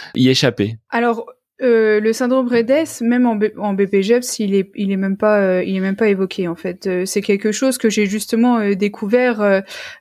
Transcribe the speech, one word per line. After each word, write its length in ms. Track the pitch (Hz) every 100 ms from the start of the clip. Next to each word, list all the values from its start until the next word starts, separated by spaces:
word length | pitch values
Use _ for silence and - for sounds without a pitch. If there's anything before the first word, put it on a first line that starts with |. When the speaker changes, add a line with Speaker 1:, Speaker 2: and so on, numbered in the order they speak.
| -
Speaker 1:
y 160 | - 131
échapper ? 480 | 127 131 - 104 113 _
Speaker 2:
Alors, 360 | 233 240 226 - - _ -
euh, 400 | 254 226 220 214
le 100 | 214
syndrome 380 | 226 247 262 247
Red 200 | 233 233
S, 300 | 285 320 -
même 260 | 233 247 247
en 120 | 208
B-, 160 | 208 -
en 160 | 202
B 120 | 196 196
P 180 | 202
G 120 | 196 240
E 40 |
P 60 | 247
S, 140 | -
il 140 | 208
est, 180 | 196 196 -
il 160 | 196
est 60 | 196
même 180 | 190 196
pas, 240 | 214 208
euh, 240 | 190 180
il 100 | 180
est 60 | 190
même 160 | 190 196
pas 140 | 220
évoqué, 400 | 196 190 - 175
en 60 | 170
fait. 300 | 185 175 190
Euh, 200 | 180 190
c'est 160 | 208
quelque 320 | 202 202 214
chose 240 | 208 269 254
que 120 | 220
j'ai 180 | 208 202
justement, 520 | 208 - 226 240 233
euh, 160 | 202 196
découvert, 640 | 208 208 202 247 247 220
euh, 220 | 208 190 196 - - -